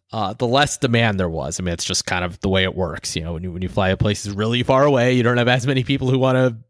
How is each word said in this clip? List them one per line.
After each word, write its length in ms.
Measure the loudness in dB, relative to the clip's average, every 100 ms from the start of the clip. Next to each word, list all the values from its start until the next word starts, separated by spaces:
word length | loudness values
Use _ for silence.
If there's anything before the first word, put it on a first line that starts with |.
| _
uh, 200 | -6 -4
the 140 | -2 0
less 300 | 2 0 0
demand 420 | 0 2 2 0
there 100 | -2
was. 300 | -2 -6 -6
I 40 |
mean, 100 | -4
it's 100 | -4
just 220 | -4 -4 -4
kind 180 | -4
of 160 | -4 -4
the 100 | 0
way 140 | 2
it 100 | 0
works. 420 | -2 -4 -4 -8 -6
You 60 |
know, 100 | -6
when 100 | -6
you, 80 | -8
when 100 | -6
you 80 | -4
fly 200 | 0 0
a 80 | 2
place 280 | 0 -2 -4
really 360 | -4 -2 0
far 220 | 2 4 4
away, 280 | 4 4
you 100 | 4
don't 140 | 2 2
have 120 | 2
as 180 | 2 0
many 160 | -2
people 260 | 0 -2 0
who 80 | 2
wanna 400 | 2 4 2 0 -14